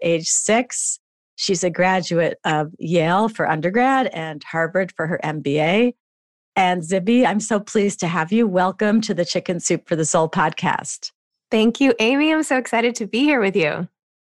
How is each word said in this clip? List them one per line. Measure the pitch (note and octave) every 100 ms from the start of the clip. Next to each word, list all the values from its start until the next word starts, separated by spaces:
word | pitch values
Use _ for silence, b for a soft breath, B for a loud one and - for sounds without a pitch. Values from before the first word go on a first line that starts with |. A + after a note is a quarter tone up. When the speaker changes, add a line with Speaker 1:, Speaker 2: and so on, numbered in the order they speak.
Speaker 1:
age | E3+ E3 E3
six. | - - A3 B3+ - - - _ _ _ -
She's | - F3+
a | F3+
graduate | E3+ F3+ F#3 E3+ E3+ D#3+ -
of | - D#3 D#3 -
Yale | D#3+ E3+ D#3+ F#3 A3
for | A3 D3
undergrad | D#3+ E3 G#3 B3+ C4+ B3
and | - D#3+ D3+
Harvard | - E3 E3 F#3 F3+ -
for | D#3+
her | F3
M | D#3 D#3
B | C#3+ D3
A. | D#3 G3+ B3 - _ _ _ _ _ -
And | F#3 F3+
Zibby, | D#3+ F#3+ F#3 A#3+
I'm | B3+ G#3+
so | G#3+ G#3+
pleased | G#3 A3 G3+ G3
to | F3
have | E3+ D#3+
you. | A3 A#3
Welcome | F#3 F#3 F#3 G#3 A3
to | A3
the | E3+
Chicken | E3+ F3+ - F3
Soup | - E3+ -
for |
the | D#3+
Soul | D#3 F3 D#3+
podcast. | F#3 E3 - D#3+ - - - - - _ _ _
Speaker 2:
Thank | A3 A3 A3+
you, | C4+ -
Amy. | A3 C#4 D4+
I'm | D#4
so | D#4 C4
excited | A#3 A#3 A#3 A#3
to | G#3
be | A3
here | D4 C#4
with | G3
you. | F#3+ D3+ - F3 - _ _ _